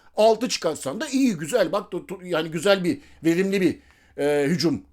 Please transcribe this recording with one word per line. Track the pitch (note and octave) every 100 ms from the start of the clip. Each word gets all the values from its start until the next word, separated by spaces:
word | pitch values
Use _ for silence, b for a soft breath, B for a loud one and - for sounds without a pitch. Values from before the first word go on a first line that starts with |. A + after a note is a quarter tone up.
| b -
Altı | G#3+ A3 A3+
çıkarsan | - E3+ D3 C3 F3
da | D4+
iyi, | C4 C4+ E3
güzel. | D#3 A3+ E3
Bak, | G3 G#3
tu-, | F3 D3+
tu-, | F#3 F3+
yani | D#3 E3
güzel | D#3+ G3 G3
bir, | F3 - B B
verimli | D#3+ E3+ G3 G3
bir, | E3+ - b b b b
e, | C#3+ D3 C#3
hücum | E3+ E3 C3+ -